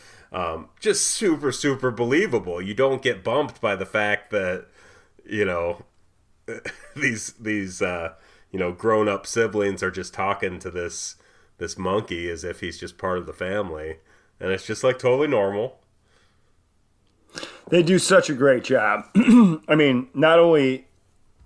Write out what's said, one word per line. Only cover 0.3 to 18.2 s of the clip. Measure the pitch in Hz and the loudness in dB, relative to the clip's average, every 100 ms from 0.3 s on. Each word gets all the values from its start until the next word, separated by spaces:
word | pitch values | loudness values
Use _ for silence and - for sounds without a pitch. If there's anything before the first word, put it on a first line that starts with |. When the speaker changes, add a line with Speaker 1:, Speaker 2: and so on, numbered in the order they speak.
Speaker 1:
um, | 90 85 82 - _ | -6 -6 -6 -12 _
just | 214 - - | -2 -2 -2
super, | - 208 147 143 | -2 0 0 -2
super | - 147 131 127 | -2 -2 -2 -2
believable. | 110 120 151 208 117 92 87 | -2 0 0 0 -2 -4 -8
You | 95 | -6
don't | 107 135 127 | 0 0 0
get | 127 98 | -4 -4
bumped | 110 135 131 - | -2 -2 -4 -4
by | 110 95 | -4 -4
the | 95 | -4
fact | 107 104 104 - | -2 -2 -2 -4
that, | 104 92 90 - _ - _ _ _ | -4 -2 -6 -10 _ -20 _ _ _
you | - 104 98 | -8 -2 -2
know, | 85 85 87 - _ _ _ _ _ - | -2 -4 -6 -12 _ _ _ _ _ -16
<laughs> | 110 - - - | -14 -14 -16 -16
these, | 143 135 107 - - | -6 -4 -4 -10 -10
these, | 107 107 95 92 | -6 -4 -6 -6
uh, | 95 87 82 - _ _ _ | -4 -4 -8 -12 _ _ _
you | 95 | -6
know, | 87 | -6
grown-up | 90 113 107 104 98 - | -2 0 2 2 -2 -4
siblings | 117 110 104 101 95 | -2 -2 0 -2 -2
are | 95 | -6
just | 92 87 | -6 -10
talking | - 98 98 95 90 | -6 -4 -4 -6 -8
to | 92 | -10
this, | 87 87 - - - _ _ _ - | -8 -10 -10 -14 -16 _ _ _ -12
this | 85 - | -12 -6
monkey | 92 104 104 85 85 | -2 -2 -4 -8 -8
as | 82 | -8
if | 85 - | -10 -10
he's | 87 - | -10 -12
just | 85 - | -16 -8
part | 92 90 | -6 -4
of | |
the | 73 | -6
family, | - 92 101 95 78 80 80 _ _ _ - | -8 -6 -4 -6 -8 -10 -14 _ _ _ -10
and | 90 | -4
it's | 95 - | -4 -6
just, | 107 | -2
like, | 131 127 | -2 0
totally | 127 131 151 | 0 0 2
normal. | 117 98 101 127 - _ _ _ _ _ _ _ _ _ _ _ _ _ _ _ - - - - | 0 0 -2 -6 -10 _ _ _ _ _ _ _ _ _ _ _ _ _ _ _ -16 -16 -16 0
Speaker 2:
They | 175 | 4
do | 160 185 | 6 4
such | - 185 | 6 4